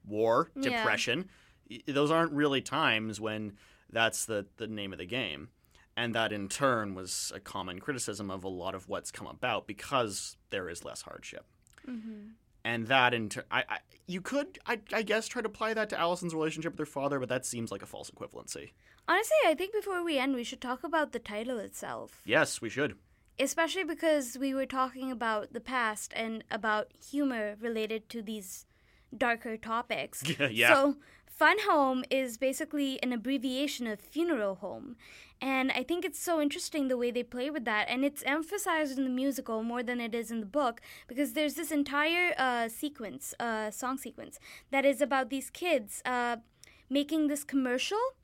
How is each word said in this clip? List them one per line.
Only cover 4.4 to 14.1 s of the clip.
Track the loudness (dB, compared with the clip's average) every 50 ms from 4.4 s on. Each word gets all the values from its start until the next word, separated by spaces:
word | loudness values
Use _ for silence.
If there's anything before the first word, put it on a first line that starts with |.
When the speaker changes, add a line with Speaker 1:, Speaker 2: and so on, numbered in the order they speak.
| -2 -4 _
Speaker 1:
the | -10 -8
name | -6 -6 -6 -6 -6
of | -6
the | -8 -8
game. | -4 -4 -4 -2 -4 -6 -8 -12 -16 _ _ _ _ _ -20 _ _ _
And | -2 -2 0 2
that, | 2 2 2 0
in | -4 -4 -6
turn, | -2 2 2 2 4 2 0 -4 -6
was | -8 -6 -6 -6 -4 -4 -6 -8
a | -10
common | -12 -8 -8 -6 -6 -6 -8 -6
criticism | -4 -4 -4 -4 -4 -4 -4 -6 -6 -6
of | -6 -6 -6
a |
lot | -6 -6 -4 -4 -6 -6
of | -6 -8 -6
what's | -6 -6 -6 -8
come | -12 -10 -12
about | -12 -8 -4 -2 0 0 0 -2
because | -6 -12 -12 -6 0 2 2 2 2 -2 -6 -8 -10 -14 _ _ _
there | -4 -4 -4
is | -4 -8 -8 -10
less | -12 -12 -12 -14
hardship. | -14 -16 -14 -16 -14 -16 -16 -18 _ _ _ _ _ -20 -18 -12
Speaker 2:
Mm-hmm. | -10 -10 -10 -10 -12 -12 -14 -16 -18 -20 _ _ _ _ _ _
Speaker 1:
And | -4 -2 -2 2
that, | 4 6 8 8 6 6
in | 2 -2 -4
tur-, | -6 -8 -6 _
I, | -2 -2 0 -2
I, | -6 -8 _ _ -20 -20 _
you | -8